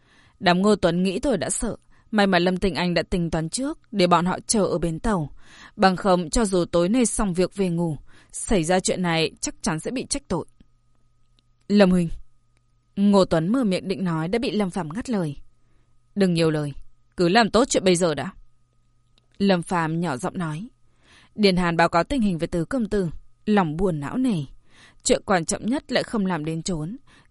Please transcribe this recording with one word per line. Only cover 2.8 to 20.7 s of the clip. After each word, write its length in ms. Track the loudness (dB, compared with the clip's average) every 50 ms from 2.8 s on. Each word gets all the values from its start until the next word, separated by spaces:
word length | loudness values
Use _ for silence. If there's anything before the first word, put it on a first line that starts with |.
| -2 0 0
đã 80 | -2 -2
tính 280 | -2 -2 -2 -2 -2
toán 180 | -2 -4 -4 -4
trước 300 | -6 -6 -6 -6 -6 -8 _ _
để 160 | 0 2 2
bọn 200 | 4 4 4 2
họ 120 | 0 -2 -4 -2
chờ 180 | -2 0 0 2
ở 140 | 0 0 -2
bến 220 | -2 -4 -4 -4
tàu. 300 | -2 -2 -2 -2 -2 -6 -10 -14 -20 -20 -20 -20 -20 -18 -2
Bằng 200 | 2 2 2 2
không, 340 | 2 2 2 2 2 0 -2
cho 140 | -2 -2 0
dù 200 | 0 0 0 0
tối 240 | 0 0 0 2 2
nay 180 | 2 2 0
xong 280 | 0 0 -2 -2 -2 0
việc 200 | 0 -2 -2 -2
về 140 | -2 -2 -2
ngủ, 300 | 0 -2 -2 -4 -4 -8 -12 -16 -20 -20 -20 _ -14
xảy 320 | -10 -4 0 0 0 2
ra 160 | 2 0 0
chuyện 220 | 0 0 -2 -2 -2
này 280 | -2 0 0 0 -2 -4 -6
chắc 140 | -10 -10 -10 -8 -6
chắn 180 | -6 -6 -4
sẽ 100 | -6 -6
bị 160 | -6 -8 -6
trách 220 | -6 -8 -10 -6 -6
tội. 180 | -6 -6 -6 -8 -14 _ _ _ _ _ _ _ _ _ _ _ _ _ _ _ _ _ _ _ _ _ _ 2
Lâm 220 | 4 6 6 6
huynh. 180 | 6 4 0 -2 -4 -10 -12 -16 -20 _ _ _ _ _ _ _ _ _ _ _ _
Ngô 280 | 0 2 4 6 6 4
Tuấn 280 | 4 2 0 0 0 0
mở 120 | 0 0
miệng 240 | 0 0 -2 -2 -4
định 160 | -4 -4 -2
nói 240 | -2 -2 -2 -2 -2
đã 100 | -2 -2
bị 120 | -2 -2
Lâm 200 | -2 -2 -2 -2
Phàm 180 | -4 -6 -6 -6 -8
ngắt 160 | -8 -6 -4
lời. 260 | -4 -4 -4 -4 -6 -10 -14 -20 -20 _ _ _ _ _ _ _ _ _ _ _ _
Đừng 180 | 0 2 2 4
nhiều 160 | 2 2 2
lời, 220 | 2 0 -2 -6 -8 -12 -14 -16 -18 -20 _ _ _
cứ 120 | 0 2 4
làm 220 | 4 4 4 4
tốt 140 | 4 2 2 2
chuyện 160 | 2 2 2
bây 120 | 4 4
giờ 180 | 4 2 0 0
đã. 160 | -2 -6 -8 -12 -14 -20 -20 -20 _ _ _ _ _ _ _ _ _ _ _ _ _ _ _ _ -2
Lâm 240 | 2 2 2 2 0
Phàm 380 | -2 -2 -2 -2 -2 -2 -2
nhỏ 160 | -2 -2 -4
giọng 220 | -4 -6 -6 -6 -6
nói. 300 | -6 -6 -8 -8 -12 -14